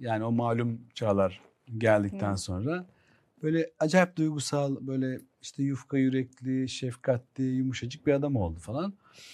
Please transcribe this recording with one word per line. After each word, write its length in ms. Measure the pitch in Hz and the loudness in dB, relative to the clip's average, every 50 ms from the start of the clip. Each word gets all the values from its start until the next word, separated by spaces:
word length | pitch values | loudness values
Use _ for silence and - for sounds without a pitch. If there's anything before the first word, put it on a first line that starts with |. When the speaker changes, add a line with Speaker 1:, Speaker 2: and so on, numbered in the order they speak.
Speaker 1:
yani 240 | 127 117 113 107 110 | -4 -2 -2 0 0
o 80 | 117 | 0
malum 480 | 117 117 120 117 117 117 120 120 113 117 - - - | 2 2 2 2 0 0 0 -2 -4 -6 -10 -14 -8
çağlar 460 | - 117 107 98 98 95 92 95 - - - _ _ _ - 113 110 | -2 0 2 4 4 4 2 0 -6 -20 -20 _ _ _ -10 -4 0
geldikten 540 | 117 110 107 104 101 101 139 196 104 101 | 4 4 6 6 4 0 -2 -2 -2 -2
Speaker 2:
Hı. 40 | 98 | -2
Speaker 1:
sonra 500 | 92 - - 92 90 113 147 170 180 180 - _ _ _ _ _ _ _ _ _ - | -2 -4 -4 -4 -4 -2 -2 -4 -4 -6 -10 _ _ _ _ _ _ _ _ _ -6
böyle 280 | 156 156 160 165 165 - _ - | -2 0 0 0 0 -2 _ -2
acayip 380 | 156 156 165 185 180 180 - | 0 4 4 4 4 4 2
duygusal, 600 | 160 156 156 151 147 131 - 147 143 143 139 135 - 131 | 0 0 0 0 -2 -4 -2 -2 -2 0 -2 -2 -4 -4
böyle 340 | 135 135 131 131 131 127 - - _ _ _ | -4 -2 -2 -2 -2 -4 -6 -12 _ _ _
işte 200 | - - - - | -18 -12 -4 -2
yufka 360 | 139 139 139 131 - - 139 135 | -2 -2 -2 -4 -6 -2 2 2
yürekli, 680 | 131 131 131 131 123 127 - - 123 131 131 131 131 123 | 4 4 2 0 -2 -4 -8 -8 -4 -2 -2 -2 -2 -4
şefkatli, 760 | - - 131 127 120 - - 135 123 120 - _ - - 131 | -4 -6 -6 -6 -6 -4 0 0 0 0 -2 _ -6 -4 -2
yumuşacık 640 | 131 131 131 131 131 120 - 123 123 147 - - | 0 0 0 0 -2 -2 -4 -8 -8 -8 -2 2
bir 60 | 151 | 2
adam 240 | 139 139 147 143 139 | 2 2 2 0 2
oldu 220 | 113 92 82 80 87 | 2 0 0 -4 -8
falan. 360 | - 101 113 147 180 202 196 _ _ - - - - - | -8 -8 -6 -4 -4 -6 -8 _ _ -20 -20 -20 -20 -20